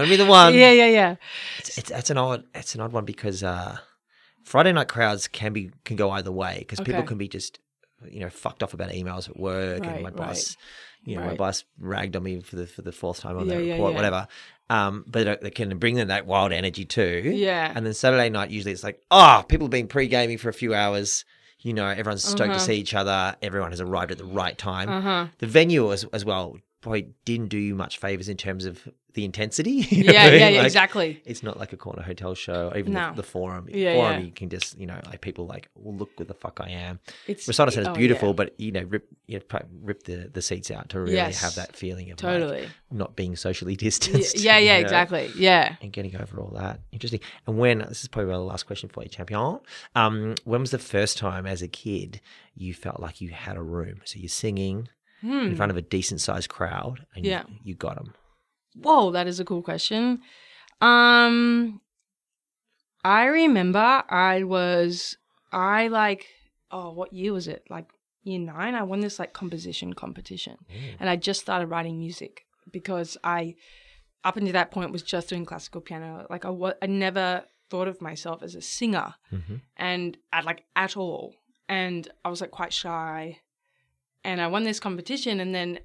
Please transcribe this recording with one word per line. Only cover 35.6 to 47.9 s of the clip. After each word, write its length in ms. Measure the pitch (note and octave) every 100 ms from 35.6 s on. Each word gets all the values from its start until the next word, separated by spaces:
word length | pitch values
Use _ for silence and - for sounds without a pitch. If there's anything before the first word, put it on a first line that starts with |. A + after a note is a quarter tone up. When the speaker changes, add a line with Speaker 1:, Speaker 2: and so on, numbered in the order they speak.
| -
Speaker 1:
"Well, 220 | - G#2+ G2+
look 140 | G2+ -
who 60 |
the 100 | F2
fuck 260 | - - -
I 60 | F#2
am." 300 | F2+ F2+ F2+ - - -
Speaker 2:
It's 200 | G3+ -
Speaker 1:
Masada 220 | A#2 C#3
Center 100 | A#2
is 60 | F#2+
Speaker 2:
oh, 60 |
Speaker 1:
beautiful, 340 | G#2 A#2+ - G#2
Speaker 2:
yeah. 60 | G2
Speaker 1:
but, 200 | G2 -
you 120 | G#2+
know, 100 | F#2+
rip, 240 | F2+ G#2 - - -
you 120 | G#2
know, 60 | -
pri-, 160 | G#2+ E2+ F2
rip 200 | G2+ G2+
the, 260 | - F2 F2+
the 100 | F#2
seats 280 | - F2+ -
out 200 | G#2 -
to 100 | F#2+
really 140 | F2+
Speaker 2:
Yes. 260 | F#2 - F#2
Speaker 1:
have 140 | F2+ F2
that 180 | F2+
feeling 360 | - F#2 F#2 F2+
of, 120 | F2
like, 180 | F3+ F3+
Speaker 2:
Totally. 280 | D3+ C#3 - - -
Speaker 1:
not 260 | A#2 F#2+ -
being 180 | F2+ F2
socially 360 | F#2 F#2 F2+
<laughs> 60 | F#2+
Speaker 2:
Yeah, 0 | A2
Speaker 1:
distanced, 500 | - - C#3 - F3+
Speaker 2:
yeah, 200 | G#3+ G#3+
yeah, 160 | G#3 F#3+
Speaker 1:
you 40 |
know? 40 | G3
Speaker 2:
exactly. 440 | F3 F3+ E3+ -
Yeah. 420 | - F#3 F3 A2 -
Speaker 1:
And 100 | G2+
getting 220 | G#2 G2 F#2
over 160 | G#2 G#2+
all 100 | G2 G2+
that. 240 | F#2+ G#2+ -
Interesting. 280 | G#2+ A#2 A2+ - - -
And 100 | A2
when, 200 | B2 A2+
this 240 | G#2+